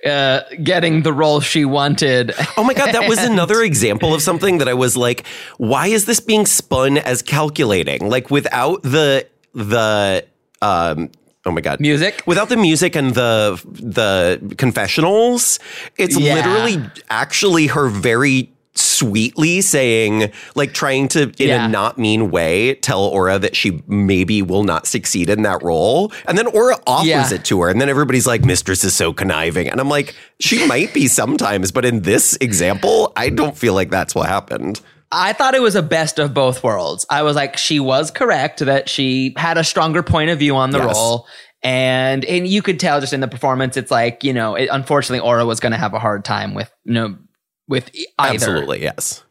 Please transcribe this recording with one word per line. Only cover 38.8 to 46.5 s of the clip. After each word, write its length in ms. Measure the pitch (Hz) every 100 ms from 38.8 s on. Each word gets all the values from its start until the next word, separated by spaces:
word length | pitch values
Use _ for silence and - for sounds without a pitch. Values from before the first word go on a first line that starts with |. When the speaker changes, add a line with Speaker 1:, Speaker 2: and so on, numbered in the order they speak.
| -
Speaker 1:
she 440 | - 135 131 131 127
had 200 | 165 170
a 60 |
stronger 400 | 160 - 160 160
point 260 | 170 165 156
of 80 | 165
view 180 | 147 135
on 140 | 131
the 100 | 135
Speaker 2:
Yes. 160 | 127 107
Speaker 1:
role. 300 | 113 120 - - - _
And, 600 | 131 127 131 127 131 135 127
and 220 | 180 180
you 140 | 202
could 180 | 202 175
tell 200 | 180 143
just 140 | 135
in 80 | 139
the 60 | 131
performance, 480 | 127 139 131 131 131
it's 140 | -
like, 340 | 127 120 120
you 100 | 139
know, 200 | 127 113 101
it, 120 | 131
unfortunately, 540 | 135 127 143 135 127 117
Aura 180 | 120 117
was 140 | 113
gonna 180 | 120 113
have 180 | 107 104
a 40 |
hard 240 | 113 104 -
time 280 | 104 101